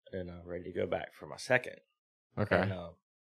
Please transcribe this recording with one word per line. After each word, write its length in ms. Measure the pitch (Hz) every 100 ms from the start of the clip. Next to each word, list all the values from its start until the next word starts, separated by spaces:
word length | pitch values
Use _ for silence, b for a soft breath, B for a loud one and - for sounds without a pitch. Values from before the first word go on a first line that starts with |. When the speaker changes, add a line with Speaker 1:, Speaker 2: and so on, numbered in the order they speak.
| -
Speaker 1:
and 180 | 95 87
I'm 160 | 87 85
ready 180 | 87
to 80 | 87
go 140 | 92 95
back 280 | 90 - -
for 80 | 76
my 100 | 67
second. 380 | - 127 - - - _ _ _ _ -
Speaker 2:
Okay. 180 | 104 90
Speaker 1:
And, 120 | 98
uh, 180 | 92 85 - _ _ _